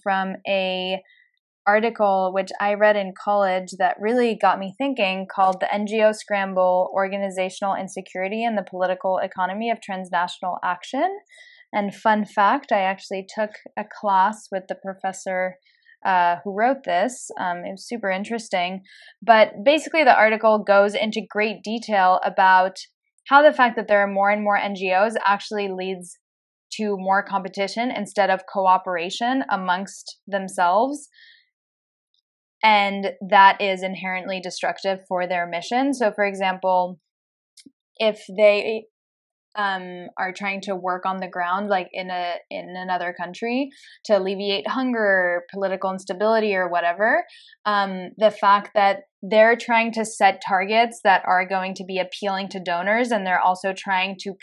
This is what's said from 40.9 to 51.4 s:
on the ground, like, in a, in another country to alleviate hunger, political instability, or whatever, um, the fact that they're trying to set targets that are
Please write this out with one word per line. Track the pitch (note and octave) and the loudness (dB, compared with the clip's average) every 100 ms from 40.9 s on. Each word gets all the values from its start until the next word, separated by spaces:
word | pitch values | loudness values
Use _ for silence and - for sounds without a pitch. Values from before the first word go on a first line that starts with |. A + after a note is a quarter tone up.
| F3+ F#3+ | -4 -4
on | F#3+ | -4
the | F#3 | -6
ground, | F#3 F3 F#3+ G#3 | -4 -2 -2 0
like, | F#3+ F3 | -2 -2
in | F#3+ F#3 | -10 -8
a, | F3+ F3 E3+ - | -6 -6 -8 -10
in | G3 F3 F#3 | -12 -12 -10
another | F#3 F3+ F3 F3 | -4 -4 -4 -8
country | F3 F3+ A#3 B3 C#4 - - - - | -10 -8 -4 -4 -4 -10 -20 -10 0
to | G3 | 2
alleviate | F#3+ G3 G3+ G3 G#3+ | 2 -4 -2 -4 -4
hunger, | A#3 B3+ A#3 G#3 F#3+ F3+ F3 - | -4 -2 0 2 4 2 0 -4
political | G3 F#3+ F#3 F#3+ | -6 -4 -2 -4
instability, | F#3+ - F#3 G#3+ A3+ G#3+ F#3+ | -6 -6 -2 2 2 2 0
or | F3+ | 0
whatever, | E3+ E3+ F3 A3 D#4 F4 - - _ G#3 | 0 0 2 2 2 -2 -12 -20 _ -2
um, | G#3 G3 F#3 F3+ - | 0 0 -4 -8 2
the | G#3+ | 2
fact | G#3 G3+ G3+ G3+ | 4 4 4 2
that | G#3 G3 F#3+ - - | 2 2 2 -8 -12
they're | F#3+ A3 A3+ A#3 | 2 6 6 6
trying | - A3+ A3+ | 2 0 0
to | A3+ | -2
set | G#3+ - G3 F#3+ - | -6 2 2 2 -2
targets | F#3 G3 A3 A#3 - | -2 2 2 2 2
that | G#3 F3+ - | 4 4 4
are | F#3 | 0